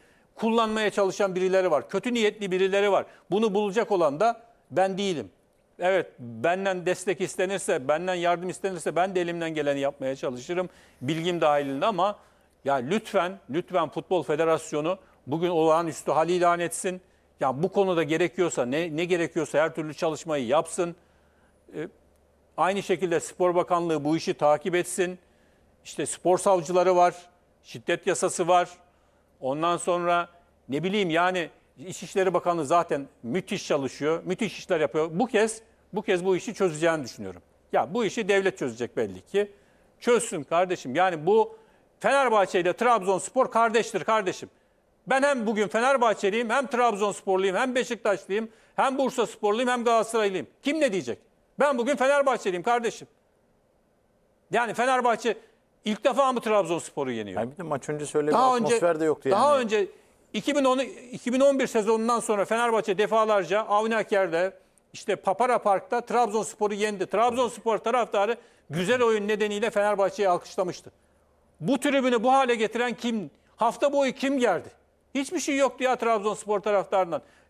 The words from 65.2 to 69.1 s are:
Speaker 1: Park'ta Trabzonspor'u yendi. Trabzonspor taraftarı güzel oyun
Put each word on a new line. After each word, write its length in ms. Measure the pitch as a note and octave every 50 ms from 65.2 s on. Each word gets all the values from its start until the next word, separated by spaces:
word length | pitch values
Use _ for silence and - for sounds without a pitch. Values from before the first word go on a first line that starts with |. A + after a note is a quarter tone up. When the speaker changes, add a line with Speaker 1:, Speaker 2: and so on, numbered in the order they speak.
| - G3 F#3 F#3+ A#3+ B3 A#3+ G3+
Speaker 1:
Park'ta 420 | - G#3 G3 F#3 F#3 - A#3+ A#3+
Trabzonspor'u 720 | A#3 - G3+ A#3+ A#3+ G#3 G#3 A3 F#3 - - - G#3 G3+ G#3+
yendi. 320 | G3 G#3 G#3+ G#3 F#3 F3+
Trabzonspor 720 | - - G3+ A#3 B3 A#3 C4 B3 G#3+ - G#3 - A3+ G#3+ G#3
taraftarı 580 | - A3+ A#3+ B3 A3 A#3 A#3 G3+ G3+ A3+ A#3 - - _ _ _ _ -
güzel 320 | C#3 E3+ F3+ F#3+ B3 B3+
oyun 260 | A#3+ A3+